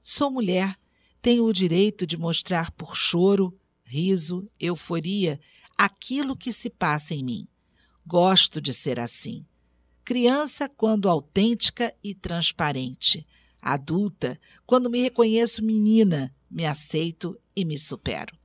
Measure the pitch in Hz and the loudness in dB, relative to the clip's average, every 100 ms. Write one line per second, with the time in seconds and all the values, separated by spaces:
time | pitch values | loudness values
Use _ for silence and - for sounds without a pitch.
0 | - - 285 262 208 185 196 190 _ _ | 0 0 0 -2 -2 0 -2 -6 _ _
1 | _ _ 240 240 226 190 185 170 208 202 | _ _ 0 2 2 2 2 2 2 0
2 | 175 160 165 165 - 175 160 - 160 - | -8 -4 -4 -4 -2 -4 -4 -10 -8 0
3 | - 170 185 202 185 180 _ _ _ 127 | 2 4 4 2 0 -4 _ _ _ -4
4 | 180 190 160 180 202 _ 170 170 - 165 | 0 2 0 -2 -10 _ -6 -6 -6 -6
5 | 160 202 175 147 _ _ _ - 202 _ | -4 -2 -2 -4 _ _ _ 0 0 _
6 | - 269 277 262 - 220 240 _ 165 151 | -8 -6 -4 -6 -4 -2 -4 _ -2 0
7 | - 156 131 117 - _ _ _ _ _ | -2 -4 -6 -8 -12 _ _ _ _ _
8 | - 175 185 185 - 156 143 127 147 120 | -2 2 4 4 2 -2 0 0 2 -2
9 | 120 - 110 - - _ _ _ _ _ | -2 -2 -2 -10 -16 _ _ _ _ _
10 | - 254 240 269 294 - 277 _ 220 220 | -4 2 2 2 0 0 -2 _ 0 2
11 | 196 165 - - 220 233 - - 240 - | 2 0 0 0 2 4 0 0 -6 -6
12 | 202 196 - 170 165 - 156 139 127 131 | -14 -12 -8 -2 -2 0 -2 -2 -8 0
13 | - - 156 _ _ _ 120 139 143 165 | 0 0 -4 _ _ _ -4 -4 -2 -2
14 | 208 - 135 - _ - - 247 247 240 | -2 -4 -8 -8 _ -20 2 2 2 0
15 | 254 247 226 226 233 - 220 220 214 220 | -2 2 2 4 2 2 0 2 4 6
16 | 208 156 131 _ _ 160 160 147 - 160 | 6 2 -4 _ _ -6 -4 -2 -2 -2
17 | 170 165 170 170 _ - 170 147 - 131 | -4 -6 -12 -12 _ -6 -4 0 -2 -2
18 | - 82 - _ | -6 -8 -10 _